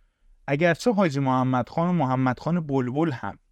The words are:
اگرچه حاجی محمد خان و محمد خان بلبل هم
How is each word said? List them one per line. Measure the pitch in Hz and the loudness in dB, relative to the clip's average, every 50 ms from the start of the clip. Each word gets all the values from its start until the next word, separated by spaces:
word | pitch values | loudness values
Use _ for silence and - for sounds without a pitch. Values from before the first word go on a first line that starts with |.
| _ _ _ _ _ - - _ _ | _ _ _ _ _ -20 -20 _ _
اگرچه | - 143 143 175 175 160 - - 247 | -4 -2 0 2 0 0 2 0 0
حاجی | 220 196 196 165 135 139 | 2 2 2 2 2 0
محمد | 139 131 127 131 127 131 127 127 117 - | 0 2 2 2 2 2 0 0 -2 -2
خان | - 165 165 175 | -2 -2 0 0
و | 180 | 2
محمد | 170 139 127 131 127 131 127 120 - | 0 0 0 0 2 2 0 0 -2
خان | - 151 170 175 | -2 -2 -2 -2
بلبل | 160 143 135 135 123 123 123 147 165 165 | -2 0 -2 0 0 0 0 0 0 0
هم | 127 117 - 101 - - _ _ | -2 -4 -8 -10 -10 -12 _ _